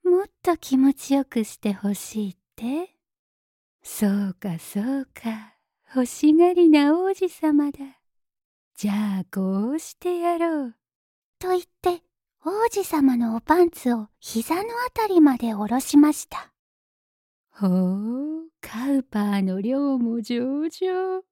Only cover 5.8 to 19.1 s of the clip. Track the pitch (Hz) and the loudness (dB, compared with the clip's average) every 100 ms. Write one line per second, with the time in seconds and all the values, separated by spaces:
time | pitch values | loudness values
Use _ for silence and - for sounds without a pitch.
5.8 | _ 262 247 - 302 311 349 349 339 302 | _ -2 -2 2 4 6 6 6 8 8
6.8 | 285 330 381 392 370 - 311 294 294 277 | 6 4 0 0 -4 -2 2 2 0 -6
7.8 | 269 _ _ _ _ _ _ _ _ - | -16 _ _ _ _ _ _ _ _ -6
8.8 | 208 202 208 190 180 196 190 196 226 311 | -4 -2 -2 -4 -6 -4 -2 -2 -2 -4
9.8 | - - 359 349 339 339 339 311 254 - | -8 -8 -6 -2 -2 0 -2 -2 -6 -12
10.8 | _ _ _ _ _ _ 370 370 - _ | _ _ _ _ _ _ -2 -2 -2 _
11.8 | 359 349 _ _ _ _ 311 403 453 403 | -4 -4 _ _ _ _ -6 -2 -2 -2
12.8 | 370 311 269 247 233 226 - 330 349 - | -2 2 2 2 -2 -4 2 4 4 2
13.8 | 247 233 214 _ - 226 233 339 453 466 | -2 -2 -6 _ -8 -6 -4 -4 -4 -6
14.8 | 494 - 427 359 294 247 233 208 208 247 | -6 -4 -2 4 4 2 -4 -4 -2 -4
15.8 | - 285 294 302 - - - _ _ _ | 2 4 6 2 -8 -14 -16 _ _ _
16.8 | _ _ _ _ _ _ _ _ 196 185 | _ _ _ _ _ _ _ _ 0 2
17.8 | 185 190 220 247 302 320 320 _ - 226 | 2 -2 -4 -6 -6 -8 -12 _ -14 -6
18.8 | 262 269 254 | 0 0 0